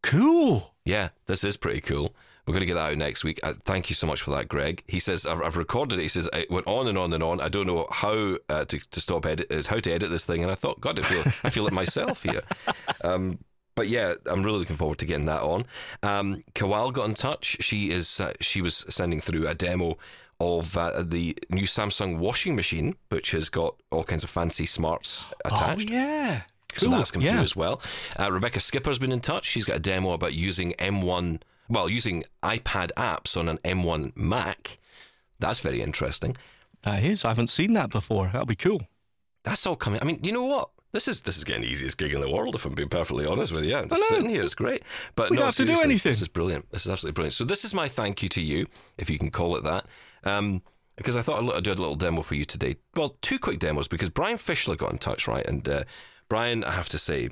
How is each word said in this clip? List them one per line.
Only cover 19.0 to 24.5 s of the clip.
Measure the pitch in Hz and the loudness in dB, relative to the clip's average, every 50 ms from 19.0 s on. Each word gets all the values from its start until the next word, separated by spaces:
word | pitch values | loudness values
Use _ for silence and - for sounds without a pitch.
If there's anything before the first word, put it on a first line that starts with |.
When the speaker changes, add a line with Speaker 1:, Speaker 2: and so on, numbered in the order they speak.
| 92 85 85 76 | 0 0 0 -2
Speaker 2:
through | - - 82 80 80 76 | -2 -2 -2 0 0 0
a | 80 | 0
demo | 80 92 87 90 90 90 85 78 - - - - - - - _ _ | 0 0 0 0 0 0 0 -2 -4 -8 -20 -20 -20 -20 -20 _ _
of, | 85 87 87 85 82 78 82 87 | 0 2 2 2 0 0 0 0
uh, | 85 85 - - 87 | 0 0 0 -2 -2
the | 85 85 85 85 82 - - - - | 0 0 0 0 -2 -2 -6 -6 -2
new | 92 95 98 | -2 0 2
Samsung | 92 - - 107 101 98 - 104 95 87 82 | 2 2 0 0 0 0 0 0 0 0 0
washing | 85 101 120 - - 190 156 | 0 0 0 0 0 0 0
machine, | 110 85 - - 80 73 139 - - _ _ | 0 0 0 0 0 0 -2 -2 -4 _ _
which | - - - - | -4 -2 -2 0
has | - 82 80 80 | -2 0 -2 0
got | - - 82 82 - _ _ _ | 0 0 0 -2 -2 _ _ _
all | - 80 82 | -2 -2 0
kinds | - 90 80 76 | 0 -2 -2 -2
of | - | -2
fancy | - 85 85 85 | -2 0 0 0